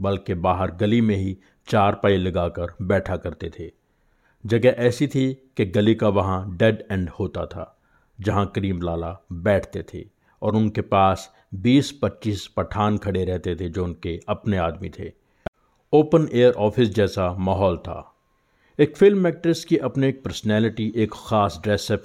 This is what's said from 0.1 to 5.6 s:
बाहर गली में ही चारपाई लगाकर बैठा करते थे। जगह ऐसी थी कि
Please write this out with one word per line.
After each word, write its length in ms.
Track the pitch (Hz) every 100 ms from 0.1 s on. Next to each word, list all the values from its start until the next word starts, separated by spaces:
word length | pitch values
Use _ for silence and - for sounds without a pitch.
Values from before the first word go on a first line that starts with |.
| 95 -
बाहर 380 | 90 90 90 92
गली 300 | 90 107 117
में 140 | 110 98
ही 220 | 95 95 _ _ -
चारपाई 500 | 113 101 98 101 95
लगाकर 500 | 92 87 87 90 85 -
बैठा 360 | 92 98 95 90
करते 340 | 90 78 85 -
थे। 120 | 80 _ _ _ _ _ _ _ 101
जगह 240 | 117 127
ऐसी 380 | 127 120 120 147
थी 260 | 139 131 131 _
कि 80 | -